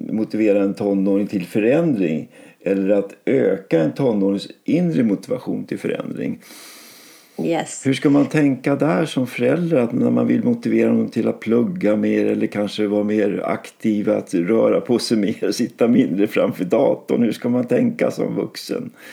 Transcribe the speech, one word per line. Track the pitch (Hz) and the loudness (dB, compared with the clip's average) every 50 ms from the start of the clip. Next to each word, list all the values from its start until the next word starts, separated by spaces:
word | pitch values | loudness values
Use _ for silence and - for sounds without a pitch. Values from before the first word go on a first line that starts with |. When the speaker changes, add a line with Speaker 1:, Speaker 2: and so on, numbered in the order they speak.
| - - | -8 -6
Speaker 1:
motivera | - 110 107 - - 107 110 107 98 101 98 | -4 -4 -4 -2 -2 0 2 4 4 4 2
en | 98 95 | 0 0
tonåring | - 107 101 98 98 95 101 98 98 104 | -2 0 0 0 2 2 2 2 0 0
till | 98 - 98 85 | -2 -2 -4 -4
förändring | - - 113 104 117 135 165 170 160 131 101 92 80 80 78 - - - - - - - _ - | -2 -2 0 2 2 2 2 2 2 2 2 0 0 0 -2 -6 -8 -16 -20 -20 -20 -16 _ -4
eller | 92 98 98 98 95 | -2 0 0 2 2
att | 104 101 98 - - - - | 2 2 0 -2 -6 -8 -4
öka | - 127 135 113 95 95 - - - 165 165 160 | 0 0 2 2 2 0 -2 -4 -2 0 0 0
en | 143 127 | 0 -2
tonårings | - 139 123 107 104 98 98 101 98 - - - _ _ | 0 0 0 2 2 2 0 0 -2 -4 -10 -16 _ _
inre | - 117 170 180 170 160 - 120 | -2 0 0 2 0 2 2 2
motivation | 110 98 - - - - - - - 101 101 101 | 2 0 -2 -2 -4 -6 -6 -6 -6 -8 -8 -6
till | - - - | -8 -8 -6
förändring. | - - - - - - - - - - - - - - - - - - - - - - - - - - - - - _ _ - 165 | -6 -6 -6 -6 -6 -8 -8 -8 -6 -6 -8 -8 -12 -20 -20 -20 -20 -20 -20 -20 -20 -20 -20 -20 -20 -20 -20 -20 -20 _ _ -8 -4
Speaker 2:
Yes. | 165 165 151 151 - - - - | -4 -2 -4 -4 -6 -10 -6 -2
Speaker 1:
Hur | 135 135 | -2 -2
ska | 127 - 147 | 2 2 4
man | 139 143 143 | 4 4 2
tänka | 135 - 156 147 139 131 127 - 156 139 | 2 2 2 2 2 0 0 0 -2 0
där | 131 143 151 170 180 160 | 0 0 0 0 0 0
som | 156 - 135 127 | -2 -2 -2 -4
förälder, | 120 - - 120 123 143 170 180 165 160 | -4 -2 -2 0 0 2 0 0 0 2
att | 131 120 - - | 2 2 2 0
när | 123 120 120 | 0 0 2
man | 120 120 120 | 2 2 2
vill | 117 120 123 107 | 2 2 2 2
motivera | 120 120 117 - 117 110 113 117 113 | 0 0 0 0 0 2 2 4 4
dem | 117 113 113 107 | 2 2 0 0
till | - 117 113 113 | -2 -2 -2 -2
att | 110 - | -2 -4
plugga | - 110 113 117 120 101 87 92 95 104 107 | -2 0 2 2 2 0 -2 0 0 0 2
mer | 107 104 107 107 104 104 | 2 2 0 2 2 2
eller | 104 107 107 107 | 0 0 0 -2
kanske | 110 - 104 104 98 - - 107 | -2 -2 -2 -4 -4 -2 -2 -2
vara | 101 104 104 104 | 0 0 0 0
mer | 104 107 107 101 101 98 92 - | 0 2 2 0 0 0 -2 -2
aktiva, | - 101 - - - - _ - 113 107 104 101 107 104 | -4 -4 -6 -6 -12 -12 _ -2 0 0 0 2 0 0
att | 104 98 - - | 0 -2 -2 -2
röra | - - 90 113 113 113 123 135 - | -2 0 2 2 2 4 4 2 2
på | - - 120 113 | 0 0 0 0
sig | - - 120 | 0 0 0
mer, | 110 98 - 113 - - 95 | 0 0 0 -2 -2 -4 -4
<laughs> | - | -2
sitta | - 120 110 - - 123 117 | -2 -4 -4 -2 0 2 4
mindre | 123 107 - 67 80 98 101 | 4 4 4 2 2 0 0
framför | 107 - - 90 82 - - 92 | 0 2 2 0 0 0 -2 -4
datorn? | 87 - - 143 - - - - - 131 120 120 | 0 2 2 2 2 0 -2 -2 -2 0 0 0
Hur | 113 - | 0 -2
ska | - - 123 | -2 -2 -2
man | 123 123 120 | -2 0 0
tänka | 120 123 123 - 117 117 - - 120 | 0 0 0 0 0 0 0 -2 -2
som | 113 - - - - | -2 -2 -4 -4 -4
vuxen? | - - - - - - - - - - 240 - - - - | -4 -6 -6 -8 -12 -10 -8 -8 -8 -8 -10 -14 -18 -20 -20